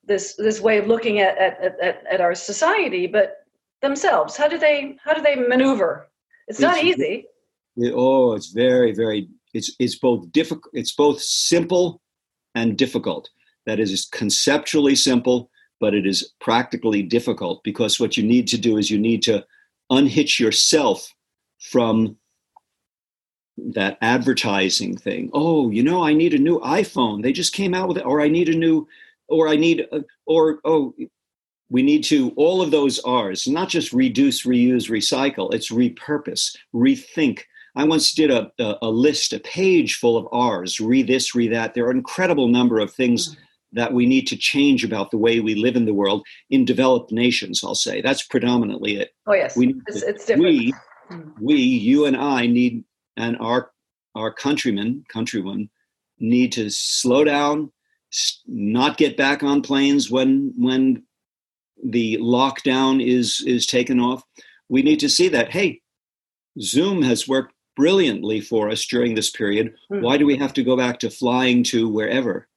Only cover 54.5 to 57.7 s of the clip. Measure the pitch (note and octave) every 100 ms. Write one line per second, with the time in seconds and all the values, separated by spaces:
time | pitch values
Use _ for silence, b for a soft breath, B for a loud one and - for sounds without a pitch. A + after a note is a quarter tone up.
54.5 | D3+ C3 G2+ G#2+ C#3 - A2+ E3+ A2 F#2+
55.5 | G2+ G#2+ _ _ _ _ _ A2+ B2 B2+
56.5 | A#2+ G#2 - - - B2+ C3 D3+ C#3+ D3
57.5 | D3+ D3